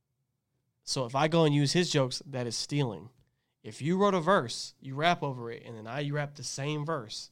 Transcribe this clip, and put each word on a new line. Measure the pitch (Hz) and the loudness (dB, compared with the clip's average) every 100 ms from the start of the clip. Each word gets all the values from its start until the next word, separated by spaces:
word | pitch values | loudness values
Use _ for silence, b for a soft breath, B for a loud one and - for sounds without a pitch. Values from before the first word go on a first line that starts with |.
| _ _ _ _ _ _ _ _ | _ _ _ _ _ _ _ _
So | - 139 120 | -8 -4 -2
if | 135 | 2
I | 156 | 4
go | 165 156 | 6 6
and | |
use | 147 143 | 6 4
his | 170 175 | 4 4
jokes, | 147 131 - - | 2 2 0 -8
that | 135 120 | -6 -4
is | 110 | -4
stealing. | - 147 131 87 101 _ _ _ _ _ | -2 0 0 -2 -12 _ _ _ _ _
If | 107 - | -18 -6
you | 147 185 | 0 2
wrote | 202 | 4
a | 190 | 2
verse, | 160 196 117 - - - | 4 2 2 -6 -10 -14
you | 135 135 | -12 0
rap | 165 175 | 2 2
over | 143 127 117 | -2 -6 -8
it, | 113 113 | -10 -12
and | 113 | -14
then | 110 | -10
I | 135 147 | -6 -2
rap | 147 143 147 | -2 -4 -8
the | |
same | 123 - 139 151 147 | -10 -6 -4 -4 -2
verse, | 156 107 - - | -4 -6 -12 -14